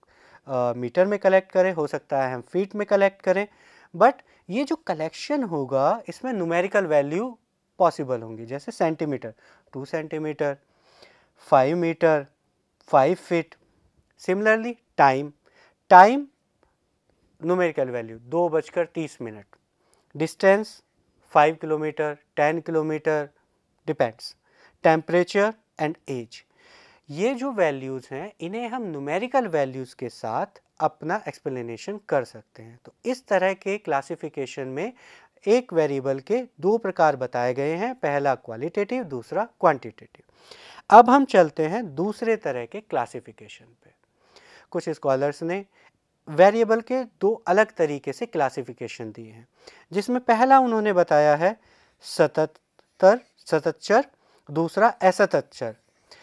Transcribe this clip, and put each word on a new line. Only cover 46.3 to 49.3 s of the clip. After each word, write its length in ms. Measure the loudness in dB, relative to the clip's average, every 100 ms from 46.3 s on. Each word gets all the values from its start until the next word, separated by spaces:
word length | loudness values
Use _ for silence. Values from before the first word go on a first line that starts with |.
| 4 4 4 0 0
के 220 | -2 -6
दो 400 | -6 -4 -2 -2 0
अलग 240 | 2 2
तरीके 420 | 0 -2 -2 -8
से 120 | -10 -6
क्लासिफिकेशन 840 | -2 -2 -4 -12 -12 -14 -12 -14
दिए 200 | -14 -20